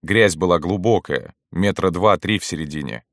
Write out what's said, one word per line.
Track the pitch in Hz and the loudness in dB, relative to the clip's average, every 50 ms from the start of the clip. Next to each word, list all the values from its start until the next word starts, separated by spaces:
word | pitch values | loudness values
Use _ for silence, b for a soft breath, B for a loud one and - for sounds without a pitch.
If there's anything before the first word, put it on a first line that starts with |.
| - | -4
Грязь | 95 101 113 113 101 87 | 0 2 4 4 4 4
была | 78 90 90 87 85 | 0 0 2 2 2
глубокая, | 76 85 98 101 90 113 117 92 - - 71 64 - 50 - _ _ _ | 2 -2 -2 0 2 2 2 0 0 -2 -6 -6 -6 -8 -20 _ _ _
метра | - 82 95 101 92 - - 92 | -6 -2 -2 0 0 0 0 -2
два-три | 85 87 92 107 101 87 - 95 107 98 | 0 2 2 2 2 2 0 -2 -4 -4
в | - | -4
середине. | - - 76 80 73 73 76 73 67 57 58 _ _ | -6 -8 -8 -8 -8 -8 -10 -10 -10 -12 -12 _ _